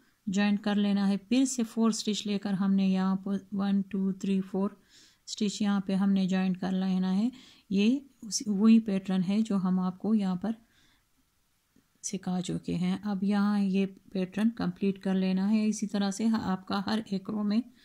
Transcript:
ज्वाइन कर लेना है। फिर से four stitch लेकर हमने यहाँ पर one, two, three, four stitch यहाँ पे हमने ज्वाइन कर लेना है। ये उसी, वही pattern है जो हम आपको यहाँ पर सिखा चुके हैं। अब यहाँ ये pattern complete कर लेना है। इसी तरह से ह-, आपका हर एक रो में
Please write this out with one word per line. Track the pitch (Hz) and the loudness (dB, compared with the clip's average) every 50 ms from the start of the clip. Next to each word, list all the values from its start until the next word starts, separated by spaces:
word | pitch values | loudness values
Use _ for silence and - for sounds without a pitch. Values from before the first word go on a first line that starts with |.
| _ _ _ _ _ | _ _ _ _ _
ज्वाइन | 208 180 202 208 208 208 202 | -4 0 0 2 2 0 0
कर | - 208 208 | 0 0 0
लेना | 208 202 202 196 202 196 | 2 2 2 2 2 2
है। | 196 202 196 | 2 0 0
फिर | 196 - 240 262 269 | -2 0 2 2 2
से | 262 - 247 226 | 2 0 -2 -4
four | - - 226 226 226 214 | -4 -2 0 0 2 0
stitch | - - 220 202 - - | 0 -2 -4 -4 -4 -4
लेकर | 208 202 196 - 208 196 | -4 -4 -4 -2 -4 -2
हमने | 175 196 196 196 196 190 | 0 2 2 4 4 4
यहाँ | 190 185 185 190 190 190 | 4 2 2 2 0 0
पर | 190 - 196 202 190 190 - 208 | -2 -2 -4 -4 -4 -6 -6 -4
one, | 196 196 202 196 196 | -2 0 0 0 0
two, | 190 - - 190 190 196 190 | -2 -2 -4 -2 -2 -2 -2
three, | 190 - 196 196 190 | -2 -2 -2 0 0
four | 190 190 - 190 196 208 202 - _ _ _ - - - _ _ _ | -2 -2 -2 -2 -2 -4 -4 -10 _ _ _ -20 -20 -20 _ _ _
stitch | - - - 220 202 196 - | -16 -6 -4 -2 -2 -2 -2
यहाँ | 214 202 202 196 190 | 0 0 0 0 0
पे | - 190 | 0 0
हमने | 190 202 196 196 190 190 | 2 2 2 2 2 2
ज्वाइन | 175 190 190 185 190 180 | 2 2 0 0 0 -2
कर | 180 180 190 185 | -2 -4 -2 -2
लेना | 185 190 190 185 185 185 185 | -2 0 0 0 0 0 0
है। | 185 196 220 254 254 - - - - - _ - | 2 0 0 0 -4 -8 -16 -20 -20 -20 _ -2
ये | 196 196 202 226 262 285 - - _ _ - | 0 2 4 4 2 0 -2 -10 _ _ -12
उसी, | 208 190 - - | -8 -8 -6 -4
वही | 208 196 190 214 220 226 226 | -2 0 4 6 6 6 6
pattern | 220 208 190 190 190 - 185 190 175 | 6 2 -2 -2 -2 -2 -2 0 0
है | 190 202 220 | 0 0 0
जो | 220 - 196 | 0 0 0
हम | 196 180 185 185 185 | 0 0 0 0 0
आपको | 180 185 180 - - 202 220 | 0 -2 -4 -4 -2 0 2
यहाँ | 214 196 185 180 | 2 2 0 -2
पर | 180 - 214 226 - _ _ _ _ _ _ _ _ _ _ _ _ _ _ _ _ _ _ _ _ _ _ _ _ _ _ _ _ - | -2 -4 -4 -6 -6 _ _ _ _ _ _ _ _ _ _ _ _ _ _ _ _ _ _ _ _ _ _ _ _ _ _ _ _ -10
सिखा | - 196 180 - 185 180 180 | -8 -8 -6 -4 -4 -4 -2
चुके | 175 - 165 170 - - 175 | -2 -4 -6 -6 -4 -4 -4
हैं। | 170 180 180 190 190 196 | -2 0 -2 -2 -2 -4
अब | 208 202 185 196 | -4 -4 -2 0
यहाँ | 196 208 202 202 208 208 202 | 0 2 2 2 2 2 2
ये | 202 190 185 196 196 190 190 - _ - - | 2 2 2 0 0 -2 -4 -12 _ -8 -4
pattern | 190 185 185 - - 220 233 226 | -4 -4 -4 -2 0 0 0 0
complete | - 180 180 175 - 202 196 190 | 0 -2 -4 -2 0 -2 -2 -2
कर | 190 - 190 190 | -2 -2 -2 0
लेना | 190 190 190 185 185 190 | 0 2 2 0 0 2
है। | 208 220 220 214 | 2 2 2 2
इसी | 214 208 - 214 | 0 0 -2 -4
तरह | 196 - 202 202 196 | -4 -2 -2 -2 -2
से | 190 - 220 | -2 0 0
ह-, | 226 220 | 0 0
आपका | 214 - 185 185 190 - - 196 202 190 | 0 0 -2 -4 -4 -4 -4 -4 -4 -2
हर | 202 220 214 220 - | -2 -2 -4 -2 -4
एक | 196 190 190 - | -6 -6 -4 -6
रो | 220 208 208 | -4 -2 -2
में | 208 208 233 - - - _ | 0 0 0 0 -2 -10 _